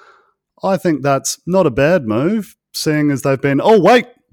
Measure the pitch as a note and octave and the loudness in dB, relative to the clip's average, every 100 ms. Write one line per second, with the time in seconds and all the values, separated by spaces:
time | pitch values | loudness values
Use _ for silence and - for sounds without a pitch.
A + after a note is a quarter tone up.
0 | _ _ _ _ _ _ F#3 F#3+ F3+ C#3+ | _ _ _ _ _ _ -4 -2 -2 -2
1 | C#3 C3+ - - - F#3 D#3+ A#2 C#3+ F3+ | 0 -2 -4 -10 -4 0 0 0 0 0
2 | A2+ A2 D#3 A3 - _ _ - D#3 D3+ | 0 -2 -2 -2 -6 _ _ -8 -4 -2
3 | D3 C3+ C#3+ C3+ C#3 C#3 G3+ A3 F3+ B3 | 0 -2 -2 -2 0 0 2 4 4 2
4 | - _ _ | 0 _ _